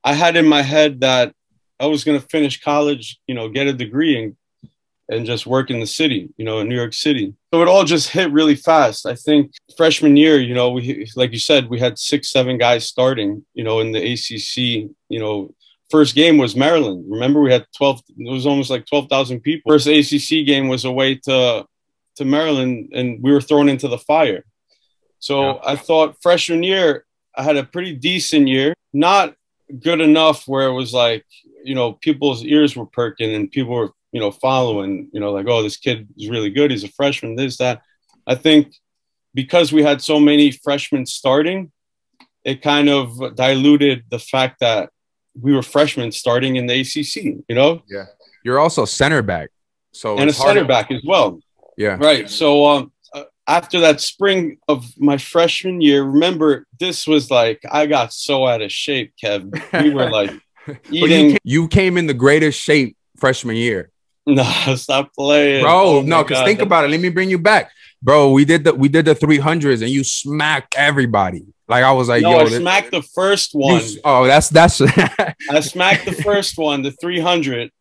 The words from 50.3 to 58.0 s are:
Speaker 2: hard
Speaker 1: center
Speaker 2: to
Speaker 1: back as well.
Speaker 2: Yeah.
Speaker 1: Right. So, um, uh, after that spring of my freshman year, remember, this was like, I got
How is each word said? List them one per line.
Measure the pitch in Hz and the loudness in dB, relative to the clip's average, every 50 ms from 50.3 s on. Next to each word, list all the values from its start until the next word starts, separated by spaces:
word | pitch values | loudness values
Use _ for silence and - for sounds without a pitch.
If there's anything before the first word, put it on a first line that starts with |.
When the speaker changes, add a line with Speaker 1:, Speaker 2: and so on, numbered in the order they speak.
| 143 - | 0 2
Speaker 2:
hard | 135 143 | 2 2
Speaker 1:
center | - 208 | 2 2
Speaker 2:
to | 160 131 | 2 2
Speaker 1:
back | 131 113 104 - | 0 -2 0 -4
as | 135 123 131 | -8 -8 -2
well. | 151 190 175 123 101 87 82 _ _ _ _ _ _ _ | 0 2 2 2 0 -2 -10 _ _ _ _ _ _ _
Speaker 2:
Yeah. | - 104 104 95 92 | -4 -4 -4 -2 2
Speaker 1:
Right. | 147 156 147 123 104 - | 2 2 2 2 -2 -8
So, | - - 160 147 143 147 147 | -6 -2 2 2 4 4 6
um, | 147 147 139 127 - _ _ _ _ - | 4 4 2 -2 -8 _ _ _ _ -18
uh, | 143 143 _ _ _ _ | -18 -18 _ _ _ _
after | - 151 175 170 - - 180 | -2 -2 -2 -2 -2 0 4
that | 165 160 147 143 | 4 4 4 2
spring | - - - _ 196 196 190 190 170 156 139 _ _ | -4 -10 -6 _ -2 0 0 0 -2 -6 -8 _ _
of | - 151 131 120 120 - - | -4 -4 -4 -4 -18 -6 -2
my | 143 143 143 135 | 0 0 0 0
freshman | - - - 170 170 170 - - - 185 180 175 | -6 -2 0 2 2 2 0 -4 -6 -8 -4 2
year, | 160 143 139 139 | 2 4 4 2
remember, | 139 135 135 147 165 180 185 156 160 151 139 - - _ _ _ | 0 2 2 2 2 2 0 0 0 0 0 0 -4 _ _ _
this | 175 185 160 - - | -8 -8 -6 -6 -2
was | 156 156 147 127 113 | 0 0 0 0 2
like, | 135 120 117 113 110 _ - - | 2 2 2 2 -2 _ -10 -4
I | - 151 151 | -2 -2 0
got | 147 151 135 | 0 0 -2